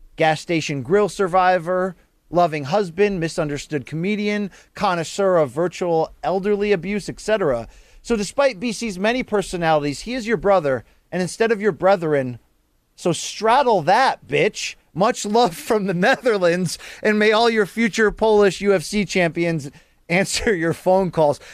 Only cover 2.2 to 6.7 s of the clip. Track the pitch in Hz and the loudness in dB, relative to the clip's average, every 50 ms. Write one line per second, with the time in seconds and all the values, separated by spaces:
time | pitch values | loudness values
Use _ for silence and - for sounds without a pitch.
2.2 | _ - 151 175 175 160 156 151 139 135 170 214 208 175 156 185 208 208 196 180 | _ -4 2 2 2 2 0 -4 -6 -2 -2 -2 -2 -2 0 0 0 0 0 -2
3.2 | 165 156 - - 160 147 147 143 - - 151 147 - - 147 160 170 202 214 196 | -4 -4 -2 -4 -4 -4 -4 -8 -8 -6 -6 -6 -6 -6 -8 -6 -4 -2 -2 -2
4.2 | 208 208 208 208 208 185 - - - _ - - 202 196 180 170 156 - - - | -2 -4 -2 -4 -4 -6 -10 -16 -20 _ -10 -4 -2 -2 0 -2 -4 -6 -2 0
5.2 | 196 190 185 170 151 127 117 151 175 180 - - 185 175 165 160 156 - - - | 2 2 4 4 2 2 0 -2 -4 -2 -2 -4 -2 0 0 0 0 -2 -6 -8
6.2 | - 147 175 190 185 208 208 196 202 208 | -4 -2 -2 -2 0 0 0 0 2 0